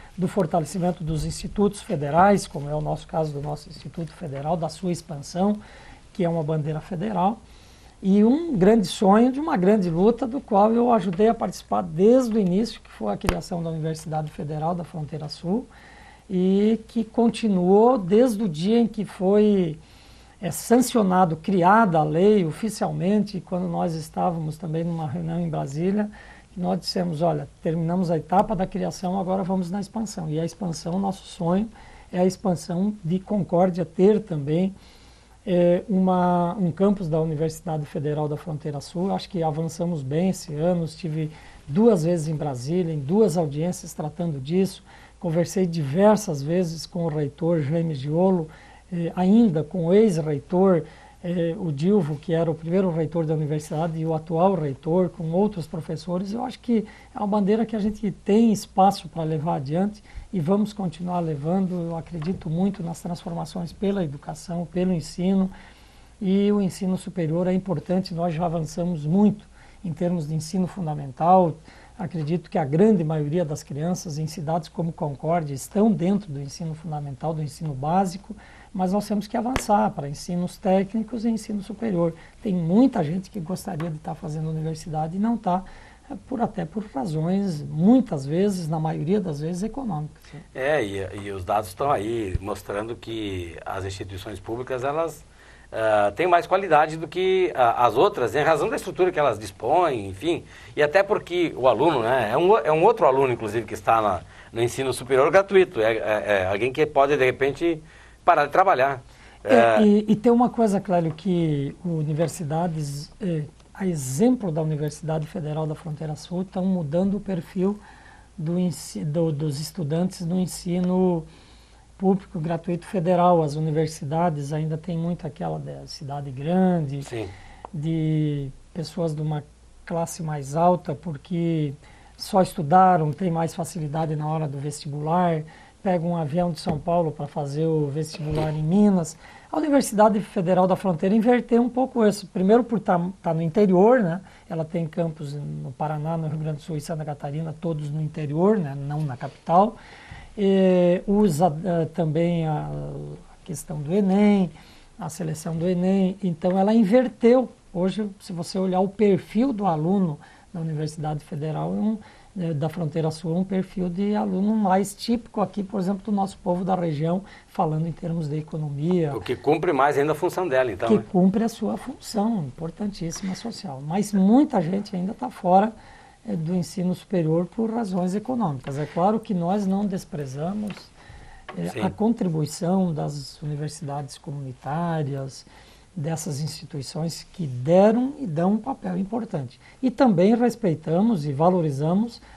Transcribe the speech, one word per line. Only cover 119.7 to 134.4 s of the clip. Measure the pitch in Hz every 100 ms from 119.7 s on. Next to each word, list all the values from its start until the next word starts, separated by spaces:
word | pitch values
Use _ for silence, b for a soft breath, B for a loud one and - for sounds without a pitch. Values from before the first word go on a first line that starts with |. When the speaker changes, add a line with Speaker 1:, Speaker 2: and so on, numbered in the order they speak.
| - 143 160 185 -
Speaker 1:
no | 165 185
ensino | 175 - 175 180 180 185 185 165 156 b b b b b b -
público | 190 190 - 175
gratuito | 160 170 185 175 -
federal. | 196 165 175 180 170
As | 151 151
universidades | 160 151 156 - 135 160 175 147 143
ainda | 156 156 156
têm | 180 165
muito | 170 170 156
aquela | - 165 156
de | 143 139 139
cidade | - 135 143 139
grande, | 131 147 185 185 175 143 139
Speaker 2:
Sim. | 135 117 95 B B B -
Speaker 1:
de | 156 160 160 156 156 151 143 139 - -
pessoas | - 151 - 165 151
de |
uma | 156 151 151 - - - -
classe | 170 165 -
mais | 156 151 135 156
alta, | 180 180 - 143
porque | 180 139 - 175 170 160 147 143 b b b b
só | - 196
estudaram, | 185 - 143 180 190 175 151
têm | - 190
mais | 165 165
facilidade | - 160 170 151 156 160 156
na | 151
hora | 160